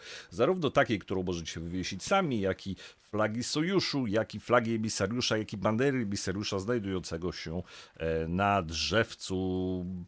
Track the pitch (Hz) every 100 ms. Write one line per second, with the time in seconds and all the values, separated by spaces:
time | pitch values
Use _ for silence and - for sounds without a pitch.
0 | - - - 85 127 185 143 143 135 104
1 | - 95 92 87 80 - 85 90 87 95
2 | - 196 180 120 95 92 - 92 - -
3 | - 104 107 110 120 147 165 196 - 147
4 | 123 104 110 110 - 120 113 113 110 -
5 | 98 120 117 110 107 104 104 110 139 131
6 | 110 101 - 92 104 98 95 123 98 92
7 | 82 85 87 - - 82 90 - - -
8 | 80 80 82 90 101 101 80 80 - 107
9 | 110 - - 92 92 92 92 92 90 92